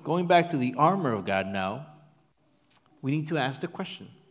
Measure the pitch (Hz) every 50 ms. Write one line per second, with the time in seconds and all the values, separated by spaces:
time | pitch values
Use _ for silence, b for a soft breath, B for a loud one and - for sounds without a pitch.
0 | - - 160 180 180 175 180 170 170 170 - 139 123 127 127 139 147 165 190 196
1 | 170 131 113 101 90 101 98 95 95 98 98 98 95 95 - 135 151 - - -
2 | - - _ _ _ _ _ _ _ _ _ _ _ _ - - - _ _ _
3 | - 131 143 156 151 156 165 151 127 135 131 - - - - - 190 - - -
4 | 98 - - - - _